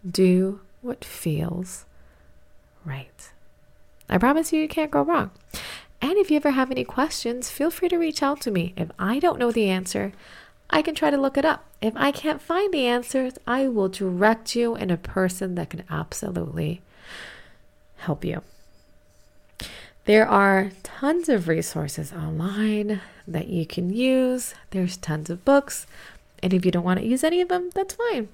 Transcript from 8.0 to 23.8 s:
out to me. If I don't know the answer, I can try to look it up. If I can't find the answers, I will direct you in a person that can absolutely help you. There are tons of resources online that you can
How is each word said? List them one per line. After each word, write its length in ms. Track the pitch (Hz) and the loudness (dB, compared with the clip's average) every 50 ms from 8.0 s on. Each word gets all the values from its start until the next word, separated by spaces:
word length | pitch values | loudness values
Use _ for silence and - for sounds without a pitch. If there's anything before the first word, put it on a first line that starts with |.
| 339 320 302 - | 0 0 0 0
out 200 | - 277 285 285 | 0 0 0 0
to 100 | - 247 | -2 -2
me. 220 | 208 180 170 175 180 | 0 0 0 -2 -2
If 160 | - 175 165 - - | -4 -6 -6 -4 -4
I 200 | 185 190 226 277 | -2 0 0 4
don't 200 | 311 359 311 - | 4 2 2 4
know 140 | 247 240 226 | 2 2 2
the 160 | 233 220 196 | 4 2 2
answer, 420 | 185 185 185 185 - 208 202 196 196 - - - - - - - _ _ _ - | 2 0 -2 -2 -4 -2 -2 -4 -6 -10 -20 -20 -20 -20 -20 -20 _ _ _ 0
I 120 | - 320 | 0 2
can 140 | 302 339 311 | 2 0 -2
try 140 | 302 - 302 | 0 2 2
to 80 | 285 277 | 2 2
look 200 | 269 269 269 277 | 0 2 0 2
it 80 | 277 | 2
up. 200 | 311 302 - - - - - | 2 0 0 -4 -18 -14 -4
If 120 | - 220 214 | -4 -4 -2
I 160 | 226 220 277 | 2 0 0
can't 300 | 285 - - 311 294 285 | 0 0 -2 -4 -4 -4
find 320 | - - 330 359 403 403 359 | -4 -2 0 0 0 0 0
the 140 | 302 262 240 | 0 2 2
answers, 460 | 240 247 240 - - 269 262 254 254 - - - | 2 0 -2 -2 -2 -2 -2 -2 -6 -10 -4 -2
I 220 | 240 262 269 269 | 0 2 2 2
will 180 | 240 214 190 190 | 2 2 0 0
direct 680 | 190 - 202 185 180 180 196 214 226 220 226 - - | 0 -2 -4 -2 0 4 4 4 4 2 -2 -6 -2
you 220 | 233 240 233 226 | 0 0 0 0
in 140 | - - 185 | -2 -2 -2
a 80 | 175 165 | -2 -2
person 580 | - - - 190 185 185 180 185 196 190 180 | -2 -4 -2 0 0 0 0 -2 -6 -4 -4
that 140 | 175 170 - | -4 -6 -6
can 140 | - 165 180 - | -8 -12 -10 -6
absolutely 920 | 170 156 160 160 - - - - - 175 170 139 135 160 160 151 170 175 - _ _ - - - - - - - - - - - - _ - - _ _ _ _ - - | -6 -6 -6 -6 -8 -8 -8 -6 -4 -4 -4 -4 -4 -4 -4 -4 -4 -6 -10 _ _ -20 -20 -18 -18 -16 -16 -18 -18 -20 -20 -20 -20 _ -20 -20 _ _ _ _ -20 -12
help 280 | - - - 143 - | -6 -4 -4 -4 -4
you. 160 | 170 165 170 - - - - - - _ - _ _ - - _ _ _ _ - _ _ - - _ _ _ - - - - - - _ - _ | -6 -6 -6 -10 -14 -20 -20 -20 -20 _ -20 _ _ -20 -20 _ _ _ _ -20 _ _ -20 -20 _ _ _ -16 -16 -16 -18 -20 -20 _ -10 _
There 240 | - 208 214 220 214 | 6 6 6 6 6
are 440 | - 196 202 196 196 190 190 202 190 - - | 6 6 6 6 6 4 2 0 -4 -12 -18
tons 460 | - - - - 277 320 359 339 320 | -18 -10 -2 0 2 2 2 2 2
of 180 | 277 208 175 165 | 2 2 2 2
resources 640 | 165 160 160 - - 160 156 147 - - 156 139 | 0 0 0 -4 -4 -4 -4 -4 -6 -8 -8 -10
online 880 | - 170 156 156 156 156 165 185 196 208 214 214 214 208 208 208 214 196 - - - - - | -8 -8 -6 -6 -4 -2 -4 -4 -2 0 0 0 0 0 0 -2 -2 -4 -6 -12 -20 -20 -16
that 220 | - 165 - - - | -8 -6 -6 -4 -2
you 180 | - 175 160 | -2 -4 -4
can 240 | 160 - - | -4 -4 -4